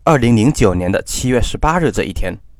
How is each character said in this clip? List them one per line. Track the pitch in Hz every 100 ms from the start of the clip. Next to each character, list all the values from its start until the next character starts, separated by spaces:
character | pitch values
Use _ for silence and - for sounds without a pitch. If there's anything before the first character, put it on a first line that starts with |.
二 | - 147
零 | 117 113
零 | 120
九 | - 107
年 | 90 90
的 | 101
七 | - - 127
月 | 123
十 | 101 -
八 | 147 175
日 | 151
这 | 104
一 | 95
天。 | - 95 101 - -